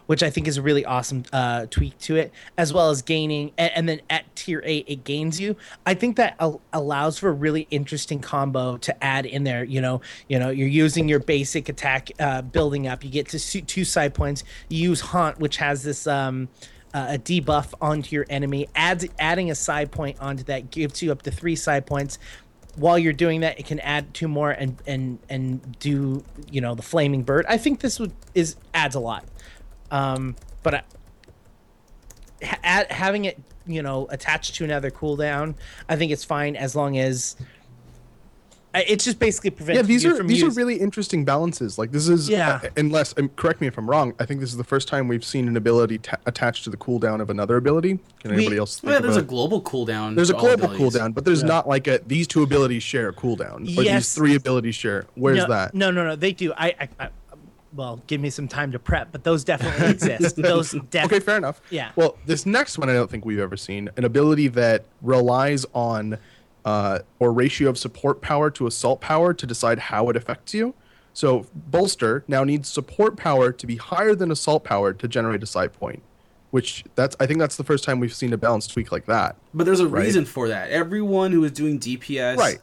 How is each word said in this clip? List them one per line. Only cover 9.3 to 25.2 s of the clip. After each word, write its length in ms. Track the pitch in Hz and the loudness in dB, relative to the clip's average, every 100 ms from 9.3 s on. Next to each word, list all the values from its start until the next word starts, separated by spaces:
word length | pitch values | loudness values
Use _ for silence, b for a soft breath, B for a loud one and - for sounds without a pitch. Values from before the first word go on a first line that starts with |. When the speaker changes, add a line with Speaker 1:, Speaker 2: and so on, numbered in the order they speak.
| 139 | -4
Speaker 1:
there. 200 | 139 120 | -2 -2
You 180 | 123 131 | -4 -2
know, 200 | 127 127 B B B | -2 -2 B B B
you 120 | 135 | 0
know, 100 | 127 | 0
you're 180 | 135 135 | 0 2
using 400 | 147 156 160 156 | 4 4 4 2
your 100 | 147 | 2
basic 500 | 139 147 139 165 143 | 2 0 0 -4 -6
attack, 400 | 139 143 131 - - | -4 -2 -2 -4 -4
uh, 220 | 147 131 | -2 -2
building 460 | 131 165 151 143 135 | -2 0 0 0 -4
up. 160 | 127 | -6
You 60 | 139 | -6
get 200 | 139 139 | -6 -4
to 100 | 160 | -6
su-, 220 | - 202 | -6 -6
two 220 | 147 - | -6 -4
psi 260 | 180 - 147 | -2 0 0
points. 340 | 143 147 139 - B B | 0 -4 -4 -10 B B
You 200 | 160 175 | -2 0
use 120 | 165 | 0
Haunt, 380 | - 180 160 - | 0 0 0 0
which 180 | 151 - | -4 -2
has 260 | 147 139 | -2 -2
this, 220 | 139 135 - | -4 -6 -2
um, 420 | 139 135 131 127 B B B B | -2 -2 -4 -8 B B B B
uh, 140 | 143 131 | -8 -6
a 60 | 143 | -6
debuff 540 | - 175 139 147 139 - | -2 -2 2 0 0 -4
onto 340 | 151 151 143 147 | -2 -2 -4 -6
your 100 | 143 | -4
enemy. 380 | 143 143 139 143 - | -4 -4 -4 -4 0
Adds, 300 | 175 185 175 - | 0 0 -4 -4
adding 320 | 151 175 180 | -2 0 -2
a 40 | 151 | -4
psi 300 | - 151 147 | -2 -2 -4
point 320 | - 143 143 | -4 -8 -6
onto 240 | 135 139 127 | -8 -8 -6
that 260 | 135 120 | -8 -8
gives 300 | 160 151 - | -6 -6 -4
you 100 | 170 | -4
up 100 | 139 | -4
to 80 | - | -6
three 240 | - 170 160 | -6 -4 -4
psi 240 | - 143 | 0 -2
points. 360 | 135 143 143 - B B B _ - - | 0 -4 -6 -8 B B B _ -20 0
While 220 | 156 175 | 4 4
you're 140 | 165 | 4
doing 280 | 139 170 160 | 2 2 2
that, 180 | 160 - | 0 -2
it 60 | - | -6
can 140 | 151 | -6
add 320 | 139 147 143 | -2 -4 -4
two 140 | - 160 | -6 -4
more 240 | 147 147 | 0 0
and, 300 | - 135 127 - | 0 -4 -6 -6
and, 320 | 135 131 123 | -6 -6 -8